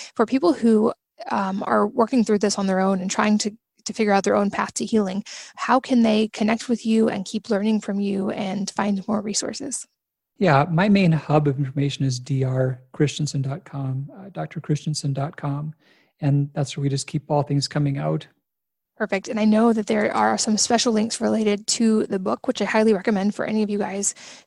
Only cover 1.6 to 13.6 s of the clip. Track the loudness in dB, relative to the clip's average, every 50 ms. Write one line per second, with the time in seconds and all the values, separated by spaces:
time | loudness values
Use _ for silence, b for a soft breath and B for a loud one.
1.6 | -2 0 2 2 2 2 2 0 0 2 2 2 2 2 2 2 2 0 0 0
2.6 | -2 0 0 2 2 2 2 0 -2 -2 0 0 2 4 2 2 0 -2 -8 -10
3.6 | _ _ _ _ -12 -8 -4 -2 2 2 2 2 4 2 2 2 2 0 -2 -4
4.6 | -4 -4 -4 -6 -4 0 0 0 0 0 -4 -6 B B B B B B B -6
5.6 | -2 0 0 2 2 2 4 4 4 4 4 2 2 0 -2 -2 0 0 0 0
6.6 | -2 -2 -4 -2 0 2 2 4 2 2 0 -2 -6 -6 -8 -8 -4 -2 -2 0
7.6 | 2 0 0 0 -2 -2 -4 -2 -2 -2 -2 -2 -4 -4 -4 -4 -6 -4 -4 -6
8.6 | -6 -6 -4 -2 -2 -2 -2 -2 -2 -4 -4 -4 -4 -4 -6 -6 -6 -6 -8 -10
9.6 | -10 -10 -10 -12 -12 -16 _ _ _ _ _ _ _ _ _ 0 2 4 4 4
10.6 | 4 2 2 2 4 4 4 4 4 4 2 2 2 2 2 2 4 2 0 -2
11.6 | -4 -4 -2 -2 -2 -2 -2 -2 -2 -2 -2 -4 -4 -4 -2 -2 -2 0 0 0
12.6 | 0 -2 -2 -6 -12 _ -2 0 0 0 0 -2 -6 -4 -4 -4 -4 -4 -6 -8